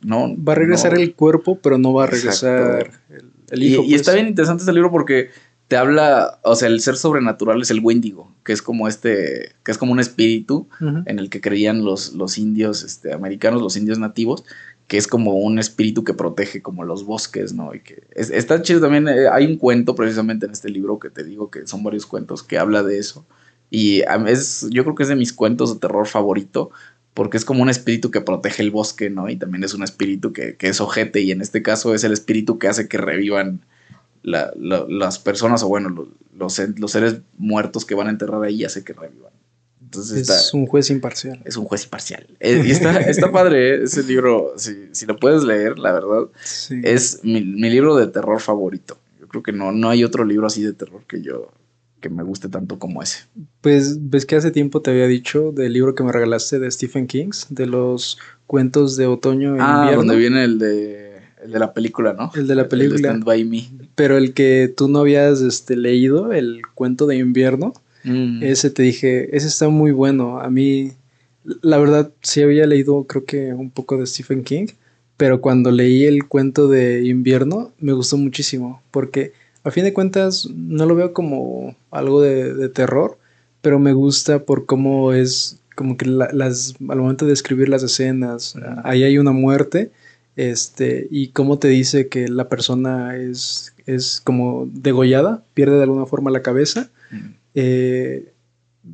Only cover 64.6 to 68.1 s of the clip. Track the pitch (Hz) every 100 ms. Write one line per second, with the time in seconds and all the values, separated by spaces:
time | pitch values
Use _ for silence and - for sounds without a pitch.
64.6 | 127 131 139 147 143 143 143 139 127 120
65.6 | - 123 120 123 131 147 220 190 120 117
66.6 | 117 - 127 127 147 131 127 123 131 135
67.6 | 196 - _ _ 131